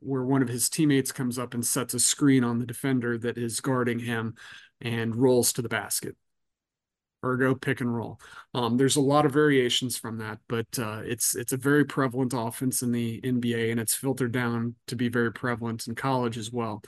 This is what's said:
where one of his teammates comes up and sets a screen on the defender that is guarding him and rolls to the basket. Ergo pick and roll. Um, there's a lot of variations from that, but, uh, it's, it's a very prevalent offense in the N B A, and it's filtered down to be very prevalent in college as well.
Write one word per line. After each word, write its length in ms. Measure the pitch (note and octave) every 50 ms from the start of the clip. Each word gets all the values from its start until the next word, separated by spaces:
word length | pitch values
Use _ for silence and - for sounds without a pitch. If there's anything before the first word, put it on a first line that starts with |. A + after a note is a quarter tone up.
where 240 | - - C3+ C3 B2+
one 180 | B2+ C#3 C3+ C3
of 60 | A#2+
his 200 | A#2+ B2 A#2+ -
teammates 420 | - - D#3+ D3 C#3 C3+ C3 C3+
comes 280 | - - C3 B2 A#2 B2+
up 160 | B2 A#2+ -
and 100 | A#2+ A2+
sets 280 | - - C#3 B2 A#2+ -
a 60 | B2
screen 440 | - - - - D3+ C#3 C3+ C3 B2
on 140 | A#2+ A#2+ A#2
the 80 | A#2+
defender 500 | A2+ A#2+ - - C#3 C3 B2+ A#2 A#2+ A#2+ A2+
that 200 | A2+ A#2+ A2+ A#2
is 220 | A#2+ A#2 A2+ -
guarding 380 | - C#3 C3 B2 B2 A#2+ A#2 A#2
him 360 | A#2+ A#2 B2 A2+ A2 A2+ A2+ - - - - - - _ _ _
and 360 | - A#2 A#2 A#2 A2+ A2+ A2
rolls 360 | A2+ C3 B2+ B2+ B2 A#2 - -
to 80 | - A#2+
the 60 | A2+
basket. 480 | A#2 G#2+ G2+ A2 - - - - - - _ _ _ _ _ _ _ _ _ _ _ _ _ _ _ _ _ _ _ _ -
Ergo 300 | B2+ B2+ B2 C3 C3 C3+
pick 260 | B2+ - C#3+ C3 -
and 140 | B2+ B2 A#2
roll. 260 | A#2 A2 A2 A2 - - - - - - _ -
Um, 220 | B2+ A#2+ A2+ A#2
there's 200 | B2 C#3 C3+ -
a 40 | D3+
lot 260 | C#3 C3+ C#3+ D3 D3
of 60 | D3 B2+
variations 640 | D3 D3+ D3+ C#3 C3 B2 A#2+ A#2+ - C3+ B2 A2+
from 220 | - - A#2 A2+ A2
that, 200 | A2 A2 G#2+ G#2+ - -
but, 180 | A#2+ A#2 A2+ - - -
uh, 240 | A#2 G#2+ G#2+ A2 G#2+
it's, 300 | - B2 A#2 - - -
it's 180 | - A#2+ - -
a 40 |
very 280 | C3 - C#3+ C#3+ D3 C#3+
prevalent 480 | C#3+ - - C3+ C3 A2+ B2+ C3+ B2 C3+
offense 460 | B2+ A2+ C3+ - - C3+ B2+ B2 - B2+
in 100 | A#2+ A#2+
the 280 | A#2+ A#2 A2+ A2+ - -
N 160 | B2+ B2+ B2
B 140 | A#2 A#2 A#2
A, 160 | A2+ A#2 A2+
and 100 | A#2 A#2
it's 140 | A2 - -
filtered 380 | - - C3+ C3 B2+ C3+ A#2+ A#2
down 420 | B2+ B2 A#2+ A#2 A#2 A#2 A#2+ A#2+ - _
to 100 | - B2
be 120 | A#2 B2 A#2+
very 240 | A#2 B2 A#2 A#2 A2
prevalent 540 | - - B2+ A#2+ A2 A#2 A#2 A2+ A2+ -
in 80 | - A#2
college 440 | - - C3+ C3+ B2+ B2 A#2+ A2+ A#2
as 140 | G#2+ A2 B2
well. 300 | A#2+ A#2 A2 G#2+ A2+ -